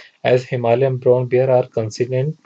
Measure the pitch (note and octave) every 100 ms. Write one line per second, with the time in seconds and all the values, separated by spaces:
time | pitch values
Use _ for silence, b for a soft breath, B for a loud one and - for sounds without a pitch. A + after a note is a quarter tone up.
0 | B B B2 B2+ B2+ B2+ A#2 A#2+ C3+ B2+
1 | B2+ B2+ B2 B2 C3 B2+ B2 A#2 A2 -
2 | B2 B2+ D3 D3+